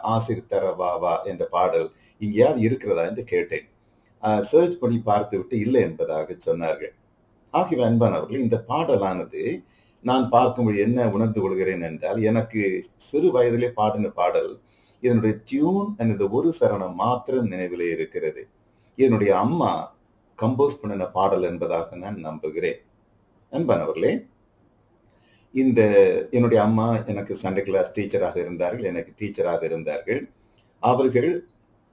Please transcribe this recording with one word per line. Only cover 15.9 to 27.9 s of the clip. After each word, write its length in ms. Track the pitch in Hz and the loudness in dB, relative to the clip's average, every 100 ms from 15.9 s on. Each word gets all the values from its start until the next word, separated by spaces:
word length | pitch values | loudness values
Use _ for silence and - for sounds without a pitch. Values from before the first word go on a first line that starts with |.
| - | -2
and 140 | 113 | -2
இந்த 160 | 98 98 | 0 0
ஒரு 240 | 120 165 160 | 0 0 2
சரணம் 340 | 110 101 90 | 0 0 -4
மாத்திரம் 580 | 90 110 123 - 131 110 | -2 -2 -2 -2 -2 -2
நினைவிலே 400 | 92 90 87 87 | -4 -6 -4 -4
இருக்கிறது. 560 | 80 78 87 78 65 - _ _ _ _ - | -4 -6 -6 -6 -8 -14 _ _ _ _ 2
என்னுடைய 420 | 131 110 101 92 | 4 4 4 2
அம்மா 580 | 113 170 113 82 - _ _ _ _ - | 2 0 0 -2 -6 _ _ _ _ -4
compose 400 | 113 127 - - | -2 2 0 0
பண்ணின 240 | 104 98 90 | -8 -6 -4
பாடல் 380 | 90 98 92 | 0 0 2
என்பதாக 520 | 90 87 85 85 82 87 | -2 -4 -4 -4 -6 -10
நான் 240 | 95 98 | -12 -10
நம்புகிறேன். 600 | 78 78 78 78 82 - _ _ _ _ _ _ _ | -10 -8 -8 -4 -4 -6 _ _ _ _ _ _ _
அன்பானவர்களே, 760 | 269 - 87 73 80 110 240 - _ _ _ _ _ _ _ _ _ _ _ _ | -4 0 0 0 0 0 0 -6 _ _ _ _ _ _ _ _ _ _ _ _
இந்த 280 | 131 131 117 107 101 95 90 - | 0 2 6 6 8 6 4 0
என்னுடைய 320 | 123 120 110 | 2 4 4
அம்மா 400 | 104 110 117 113 110 | 4 2 2 0 -2
எனக்கு 320 | 98 95 92 | -6 -6 -6
Sunday 200 | 92 95 | -4 -2
class 380 | 98 95 87 | 0 0 0